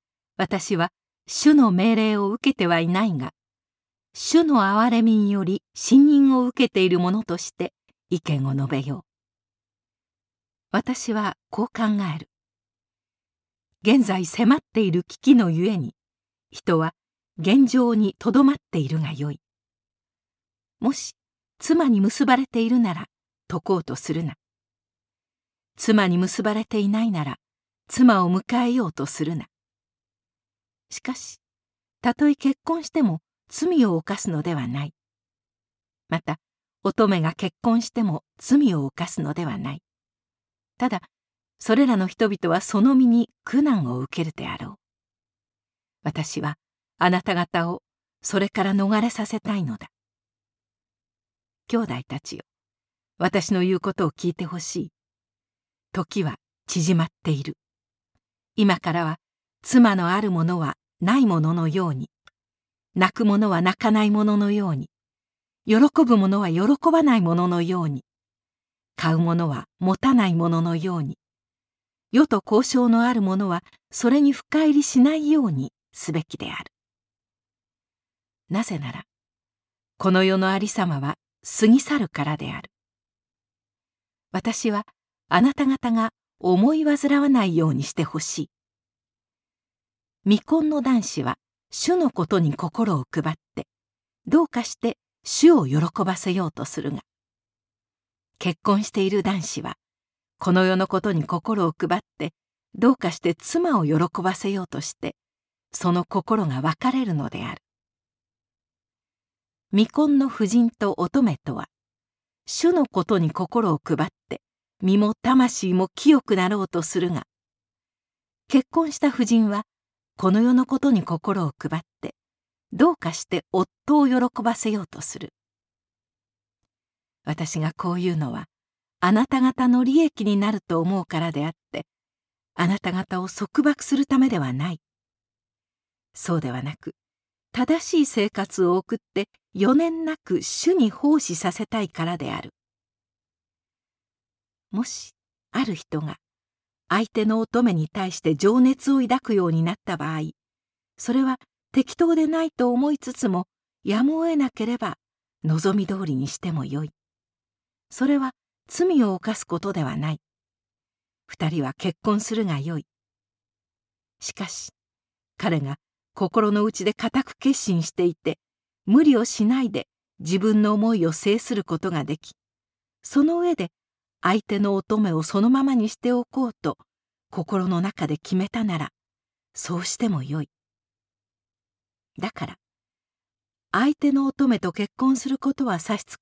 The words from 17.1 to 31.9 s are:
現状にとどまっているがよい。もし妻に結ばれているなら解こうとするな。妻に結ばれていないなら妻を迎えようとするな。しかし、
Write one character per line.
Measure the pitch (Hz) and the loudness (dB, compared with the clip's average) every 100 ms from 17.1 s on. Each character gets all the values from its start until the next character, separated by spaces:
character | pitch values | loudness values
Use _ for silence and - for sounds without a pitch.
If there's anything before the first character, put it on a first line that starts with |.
| _ _ - | _ _ -6
現 | 165 247 262 | 2 6 6
状 | 254 240 226 | 4 2 2
に | 202 - | 0 0
と | 208 | 0
ど | 254 | 4
ま | 269 | 4
っ | 285 _ | 2 _
て | 170 | -4
い | 135 | -2
る | 160 | -2
が | 151 | -4
よ | 147 147 | -6 -8
い。 | 143 _ _ _ _ _ _ _ _ _ _ _ _ _ - | -8 _ _ _ _ _ _ _ _ _ _ _ _ _ -6
も | 240 | -4
し | 277 - - _ _ _ _ | -4 -6 -16 _ _ _ _
妻 | - 330 294 | 0 2 4
に | 214 | 4
結 | 196 - 269 | 2 2 2
ば | 254 | 2
れ | 269 | 0
て | 233 | -2
い | 226 | 0
る | 247 | 2
な | 220 | 0
ら | 170 208 _ _ _ - | -2 -10 _ _ _ -10
解 | 160 | -6
こ | - 185 | -2 -2
う | |
と | 160 123 | -2 -8
す | - | -6
る | 156 | -4
な。 | 165 - _ _ _ _ _ _ _ _ _ _ _ _ _ - | -6 -8 _ _ _ _ _ _ _ _ _ _ _ _ _ -6
妻 | - 214 190 | 2 2 4
に | 175 | 2
結 | 180 - | 0 -2
ば | 220 | -2
れ | 214 | -2
て | 226 214 | -4 -2
い | 202 | 0
な | 214 | 0
い | 226 | 0
な | 180 139 | -2 -4
ら | - _ _ _ _ - | -8 _ _ _ _ -6
妻 | - 254 202 175 | 4 6 6 2
を | |
迎 | 180 - 240 240 | 0 -2 -2 0
え | |
よ | 247 220 | 0 -2
う | |
と | - 139 | -4 -8
す | - 151 | -6 -6
る | 165 | -6
な。 | - _ _ _ _ _ _ _ _ _ _ _ _ _ _ | -10 _ _ _ _ _ _ _ _ _ _ _ _ _ _
し | - | -14
か | - | -10
し、 | 254 - - _ _ _ _ _ | -10 -12 -20 _ _ _ _ _